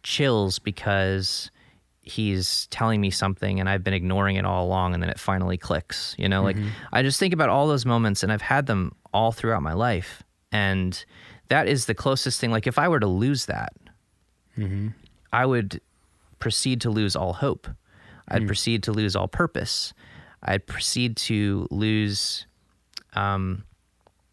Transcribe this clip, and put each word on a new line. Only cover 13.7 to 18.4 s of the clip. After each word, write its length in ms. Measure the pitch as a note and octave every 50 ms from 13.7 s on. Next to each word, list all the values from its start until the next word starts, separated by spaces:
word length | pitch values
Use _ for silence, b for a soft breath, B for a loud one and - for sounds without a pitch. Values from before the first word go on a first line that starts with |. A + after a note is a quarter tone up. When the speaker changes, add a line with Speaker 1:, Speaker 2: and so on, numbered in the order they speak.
| - - _ - - _ _ _ _ _ _ _ _ _ _ _ _ -
Speaker 2:
Mm-hmm. 300 | G#2 F#2+ G2 G2+ G#2 A2 A2 - - - _ _ _ _
Speaker 1:
I 140 | A#2 A#2+ B2+
would 340 | C3+ B2+ A#2+ G#2 G2 - - _ _ _ _ _ _ _ _ _ _ - _
proceed 400 | - A#2 - - - C3+ B2+ A#2
to 80 | - A#2+
lose 240 | G#2 A2 G#2+ G2 -
all 180 | - F2 F2+ F2
hope. 340 | - C#3 C#3 F#2 - - - - - B B B B B B B B B -
I'd 140 | - G2+